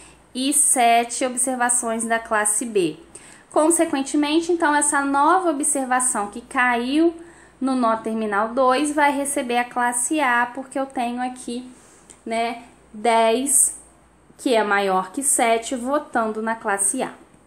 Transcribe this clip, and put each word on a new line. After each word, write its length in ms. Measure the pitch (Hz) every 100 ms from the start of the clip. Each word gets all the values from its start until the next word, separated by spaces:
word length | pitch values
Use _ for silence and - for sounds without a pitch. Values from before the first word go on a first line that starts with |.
| - - _ 247
e 140 | 269
sete 720 | 294 - 262 233 233 233 -
observações 800 | 262 247 - 254 240 - 233 226
da 160 | 226 226
classe 460 | 226 214 - - 240
B. 320 | 208 165 151 - - - - -
Consequentemente, 1000 | 339 311 339 330 277 269 302 294 311 339
então, 240 | 339 320 294
essa 240 | 294 285
nova 500 | 277 277 294 370 359
observação 800 | 277 294 277 254 254 254 220 208
que 140 | 240
caiu 720 | - 262 247 240 247 294 339 330 - - - _
no 120 | 262
nó 220 | 254 233 220
terminal 540 | 226 220 214 202 220
dois 420 | 240 254 262 294
vai 200 | 294 285
receber 440 | 277 277 294 247 240
a 60 |
classe 560 | 240 247 240 247 - 311
A, 320 | 269 240 240
porque 240 | 262 262 277
eu 80 | 269
tenho 360 | 269 240 240
aqui, 500 | 254 247 - 240 254 - - - - - -
né, 380 | 226 233 247 - - _
dez, 880 | 214 226 226 226 233 277 - - - - _ _ _ _ -
que 160 | 285
é 80 | 226
maior 520 | 208 202 196 185 185
que 100 | -
sete, 500 | 269 - 233 226 233
votando 680 | 262 240 294 294 254 220 214
na 120 | 220
classe 480 | 226 226 196 - 262
A. 120 | 180 - - _